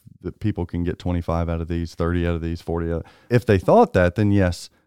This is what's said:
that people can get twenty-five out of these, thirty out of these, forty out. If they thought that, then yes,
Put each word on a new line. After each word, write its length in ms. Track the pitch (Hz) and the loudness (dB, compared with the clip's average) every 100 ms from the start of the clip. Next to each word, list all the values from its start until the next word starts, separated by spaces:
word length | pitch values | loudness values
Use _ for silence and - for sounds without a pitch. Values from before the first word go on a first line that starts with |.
| - - | -20 -14
that 180 | 90 - | -12 -6
people 260 | 107 95 87 | -4 -4 -4
can 180 | 87 | -4
get 160 | 87 80 | -4 -4
twenty-five 480 | 90 90 85 85 85 | -4 -4 -2 -2 -2
out 140 | 82 | -4
of 60 | 82 | -4
these, 260 | 85 82 - | -6 -6 -4
thirty 320 | 85 87 85 | -2 0 -2
out 80 | 85 | -2
of 60 | |
these, 200 | 82 85 | -4 -8
forty 300 | - 85 82 | -6 -6 -4
out. 140 | 82 - - - | -6 -8 -18 -2
If 160 | 120 - | 0 2
they 120 | 98 | 2
thought 360 | - 202 240 | 4 4 4
that, 220 | - 104 - | 4 2 2
then 160 | 104 | 2
yes, 380 | 101 92 85 - _ | 4 2 0 -10 _